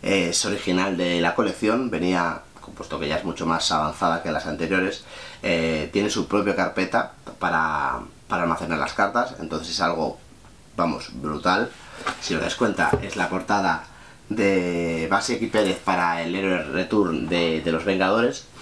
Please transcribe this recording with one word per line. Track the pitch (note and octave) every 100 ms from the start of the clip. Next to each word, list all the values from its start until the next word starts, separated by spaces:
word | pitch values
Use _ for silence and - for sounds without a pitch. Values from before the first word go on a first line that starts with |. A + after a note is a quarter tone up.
es | F#2 G2 E2+ F2 G#2+
original | G2+ - F#2 G2 F2
de | F2 F2
la | E2+
colección. | E2+ G2+ F2+ G#2+ A#2 B2+
Venía, | E2+ F2+ F2+ E2+ - - - - -
puesto | - D2
que | D2
ya | D#2
es |
mucho | - D#2+ D#2+
más | E2 -
avanzada | D#2+ D2+ - F2+ E2
que | -
las | D2+ D#2
anteriores, | D#2+ E2 F#2+ F#2+ - - - - -
eh, | F2 E2+ E2 D#2 D2
tiene | G2 G#2
su | A2 E2+
propia | G#2 G2+ F#2+
carpeta | F2+ - F#2 F#2+ - - - -
para, | F2+ E2 D#2+ D2+ C#2 A#1+ - - -
para | F#2+
almacenar | E2+ D#2+ E2 D#2+
las | D2
cartas. | - G2 A#2+ F2 F2
Entonces | D#2+ D#2+ D#2
es | -
algo, | E2+ E2 D#2+ - - - - - - -
vamos, | E2+ - - B1
brutal. | D2+ D2 E2+ F#2+ B2 - - - - -
Si | - D#2+
os |
dais | -
cuenta, | - A#2 F2+ E2+ -
es | G2 G2
la | F#2
portada | F#2 - G2+ F#2+ E2 - - - - -
de | G#2+ G3+ F#2+ F3+ E2+ E2+ E2 A#2+
Basiek | F#2+ - A#2+
y | A2+
Pérez | G#2+ G2 F2+
para | - F#2 F2 E2+
el | E2 F#2+
Héroe | F#2+ F2+ D2
Return | D2+ F2+ G#2+ F#2 D2+ A#1
de, | F2 E2+ D#2+
de | D#2
los | D#2+ F#2
Vengadores, | F#2+ F#2+ G#2+ A#2+ - - -